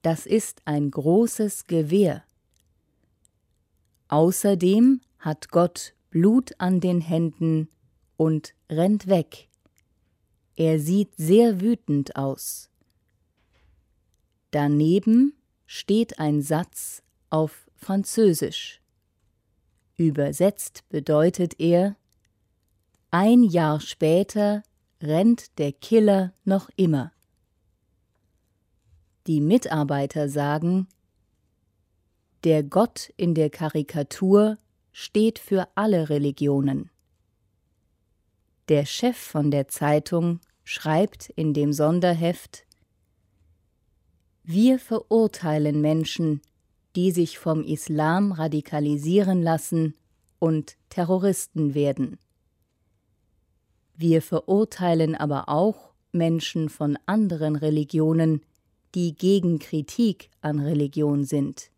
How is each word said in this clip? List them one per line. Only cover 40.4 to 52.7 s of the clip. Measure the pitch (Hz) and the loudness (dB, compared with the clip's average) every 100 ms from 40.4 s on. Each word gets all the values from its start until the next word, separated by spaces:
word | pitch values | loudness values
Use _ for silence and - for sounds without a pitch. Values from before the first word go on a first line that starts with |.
| _ _ | _ _
schreibt | - - 156 156 208 - - | -14 -8 -2 0 0 -4 -14
in | - 156 147 | -4 -2 0
dem | 147 | -2
Sonderheft: | 147 151 175 180 165 165 175 - - _ _ _ _ _ _ _ _ _ _ _ _ _ _ _ _ _ _ | 0 0 2 0 0 -2 -4 -14 -20 _ _ _ _ _ _ _ _ _ _ _ _ _ _ _ _ _ _
„Wir | 170 175 240 262 | -4 2 2 2
verurteilen | - 220 - 226 220 - 165 151 151 147 | -2 -8 0 2 2 -2 -2 0 0 0
Menschen, | 151 160 156 - 165 147 _ _ _ _ _ 175 | 0 0 -2 -4 -2 -2 _ _ _ _ _ -2
die | 185 | 0
sich | 175 165 - | 0 -2 -2
vom | 170 160 | -4 -2
Islam | - 151 - 151 156 180 202 | -4 -8 -4 -2 0 0 0
radikalisieren | 170 156 151 - 151 147 147 151 190 190 185 | -2 -4 -4 -4 -4 -2 -2 0 2 2 0
lassen | 165 160 - 165 160 - _ _ _ _ | 0 -2 -2 -2 -2 -6 _ _ _ _
und | 165 156 147 _ _ | -2 -2 -6 _ _
Terroristen | - 170 185 196 190 - 156 147 143 | -6 -2 0 0 -2 -6 -4 -2 0
werden. | 143 135 127 - _ _ _ _ _ | -2 -2 -6 -8 _ _ _ _ _